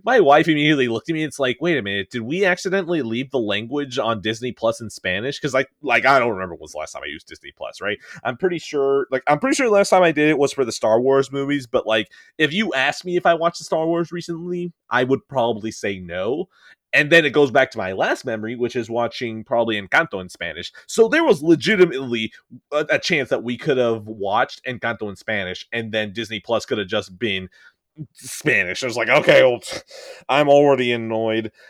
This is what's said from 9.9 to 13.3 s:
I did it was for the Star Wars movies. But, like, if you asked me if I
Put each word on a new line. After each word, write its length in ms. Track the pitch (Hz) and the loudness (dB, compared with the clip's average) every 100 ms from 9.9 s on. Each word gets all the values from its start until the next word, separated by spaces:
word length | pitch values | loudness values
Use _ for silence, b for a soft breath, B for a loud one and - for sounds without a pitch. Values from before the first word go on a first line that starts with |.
| 185 | 4
I 120 | 175 | 4
did 160 | 151 151 | 4 2
it 80 | 151 | 4
was 160 | 139 | 2
for 100 | - | 0
the 80 | 120 | -2
Star 300 | - 113 113 | 0 2 4
Wars 280 | 131 135 135 | 4 4 2
movies. 380 | 135 139 143 123 | -2 -2 -4 -2
But, 180 | 127 104 | -4 0
like, 220 | 110 107 b b - | 0 -2 b b -2
if 160 | 151 | 0
you 200 | 175 208 | 0 -2
asked 300 | 135 135 - | 0 -2 -2
me 140 | 180 175 | -2 0
if 80 | |
I 80 | 175 | 2